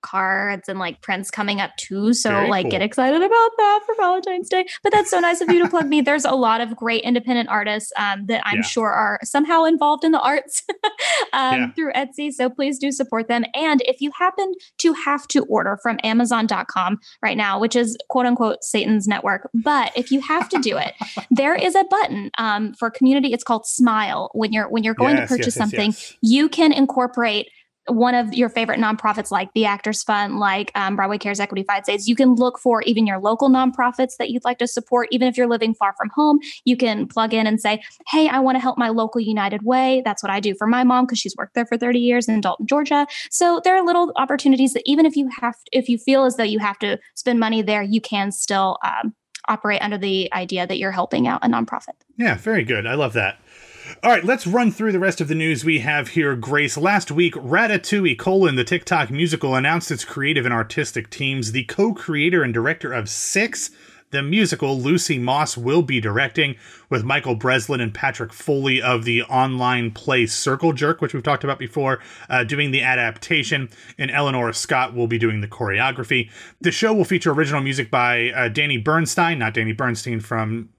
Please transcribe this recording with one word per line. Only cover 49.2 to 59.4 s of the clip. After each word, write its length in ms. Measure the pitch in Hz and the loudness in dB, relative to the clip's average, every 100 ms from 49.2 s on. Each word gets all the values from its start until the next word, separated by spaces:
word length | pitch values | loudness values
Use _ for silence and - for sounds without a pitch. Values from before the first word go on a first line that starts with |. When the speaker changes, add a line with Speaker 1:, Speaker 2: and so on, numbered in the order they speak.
| _ - - | _ -14 -4
Speaker 1:
operate 320 | 214 214 202 | -4 -2 -2
under 160 | 208 208 | -2 -4
the 340 | 196 190 185 | -2 -2 -2
idea 340 | 190 185 185 180 | -6 -6 -4 -4
that 120 | 190 | -4
you're 140 | 190 | -4
helping 360 | 185 180 - 123 | -4 -2 0 0
out 160 | - | 0
a 60 | - | 0
nonprofit. 460 | 117 113 - - - _ - | 0 -2 -8 -12 -20 _ -4
Speaker 2:
Yeah, 200 | 233 110 | -2 -2
very 280 | - 117 | -2 -2
good. 240 | 113 113 113 | 0 -2 -2
I 60 | |
love 180 | 135 139 | -2 -2
that. 280 | 110 98 - _ - - - - - | 0 -2 -4 _ -20 -20 -20 -20 -2
All 80 | 220 | 2
right, 140 | 226 | 2
let's 240 | 175 262 - | 2 -2 0
run 240 | 220 233 | 2 2
through 220 | - 220 | 0 0
the 60 | 190 | 2
rest 200 | 190 - | 0 0
of 80 | 147 | -2
the 80 | 160 | 0
news 300 | 160 147 156 | 0 0 0
we 140 | 156 | 0
have 300 | 120 147 135 | 0 -2 -2
here, 260 | 165 147 127 | -2 0 -2
Grace. 400 | 113 147 147 - | -2 0 0 0
Last 340 | 170 202 170 | 0 0 0
week, 220 | 147 175 156 | 0 0 0
Ratatouille, 840 | 131 170 220 208 - 208 180 117 | -2 0 2 0 0 0 0 0
colon, 380 | - 190 185 131 | 0 4 4 2
the 80 | |
TikTok 480 | 123 180 - 170 131 | 0 -2 0 -2 0
musical, 440 | 139 170 156 | -2 -2 0